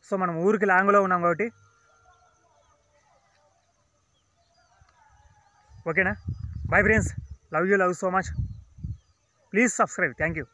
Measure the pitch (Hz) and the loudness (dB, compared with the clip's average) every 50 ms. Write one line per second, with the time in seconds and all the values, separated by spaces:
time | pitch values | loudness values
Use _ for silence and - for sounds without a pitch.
0 | _ - 208 190 185 175 170 160 170 196 214 202 202 202 185 180 196 202 202 202 | _ -6 -4 -4 -2 -2 -2 0 0 0 2 2 2 4 4 4 6 6 4 4
1 | 196 190 185 175 170 175 170 156 202 233 - _ _ _ _ _ _ _ _ _ | 4 4 0 2 2 2 0 0 -2 -6 -6 _ _ _ _ _ _ _ _ _
2 | _ _ _ _ _ _ _ _ _ _ _ _ _ _ _ _ _ _ _ _ | _ _ _ _ _ _ _ _ _ _ _ _ _ _ _ _ _ _ _ _
3 | _ _ _ _ _ _ _ _ _ 294 _ _ _ _ _ _ _ _ _ _ | _ _ _ _ _ _ _ _ _ _ _ _ _ _ _ _ _ _ _ _
4 | _ _ _ _ _ _ _ _ _ _ _ _ 679 679 960 _ - _ _ _ | _ _ _ _ _ _ _ _ _ _ _ _ _ _ _ _ -20 _ _ _
5 | 880 _ _ _ _ - _ _ _ _ _ _ _ _ - - - 170 165 170 | _ _ _ _ _ -20 _ _ _ _ _ _ _ _ -20 -10 -8 -2 0 0
6 | 190 185 208 - - - - - - - - - - - 160 185 208 214 220 220 | 0 0 0 -4 -8 -10 -10 -8 -10 -12 -12 -10 -6 0 2 2 4 4 2 2
7 | 185 - - - - - - - _ _ - 156 175 190 202 196 185 180 180 - | 2 0 -4 -10 -14 -14 -20 -20 _ _ -4 -2 2 2 2 2 2 0 0 -2
8 | - 185 180 190 180 - - - - - - - - _ - - - - - - | -4 -2 -2 -2 -2 -2 -6 -6 -6 -8 -8 -14 -18 _ -20 -14 -12 -12 -12 -12
9 | _ _ _ _ _ _ _ _ _ _ - 190 247 226 - - 226 - - - | _ _ _ _ _ _ _ _ _ _ 0 2 2 2 2 0 -2 -2 0 -4
10 | 180 147 120 - 151 160 170 160 135 - | -4 -4 -2 -4 -4 -4 -4 -6 -10 -12